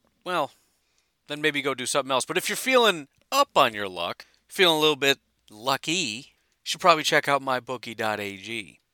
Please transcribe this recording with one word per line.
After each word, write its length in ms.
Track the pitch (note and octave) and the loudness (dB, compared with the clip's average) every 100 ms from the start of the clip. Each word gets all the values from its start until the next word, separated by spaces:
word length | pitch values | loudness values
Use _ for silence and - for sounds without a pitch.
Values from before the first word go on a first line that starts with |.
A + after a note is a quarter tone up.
| _ _ | _ _
well, 260 | E3+ F3+ C#3 - _ _ _ _ _ _ _ | -6 -4 -4 -8 _ _ _ _ _ _ _
then 140 | D3 | -2
maybe 200 | D3+ C#3+ | -2 0
go 140 | C3+ B2+ | -2 -4
do 100 | B2 | -2
something 260 | D3 C3 | -2 0
else. 140 | C3+ - | -2 -2
But 120 | E3 | -4
if 120 | - | -4
you're 60 | G#3 | -4
feeling 520 | - C4 A3+ F3 C#3 _ _ | 0 4 4 2 -6 _ _
up 180 | C4+ C#4+ - | 0 2 4
on 200 | C3 G#2 | 2 0
your 120 | G2+ | -6
luck, 380 | F2+ F2 A#2 - _ _ | -6 -6 -8 -14 _ _
feeling 300 | - F#3 D#3 | 2 4 6
a 40 | |
little 140 | D#3 D3 | 2 2
bit 240 | C#3 C3+ _ _ _ | 2 0 _ _ _
lucky, 380 | G#2+ A#2+ C3+ - | -8 -4 -2 -2
you 340 | F3 D3 G#2+ - _ _ _ | -4 -4 -6 -12 _ _ _
should 160 | - - | -10 0
probably 240 | F#3 D#3+ | 4 4
check 240 | C#3+ D#3 C#3+ | 4 0 2
out 140 | C#3 | 0
my 180 | C3+ B2+ | 0 -4
bookie 340 | A#2+ B2+ A#2+ | -4 -10 -10
dot 240 | A2 A2 G#2 | -6 -4 -2
A 160 | G2+ G2 | -6 -10
G. 420 | G2 A2+ F2+ A#1+ _ | -10 -10 -10 _ _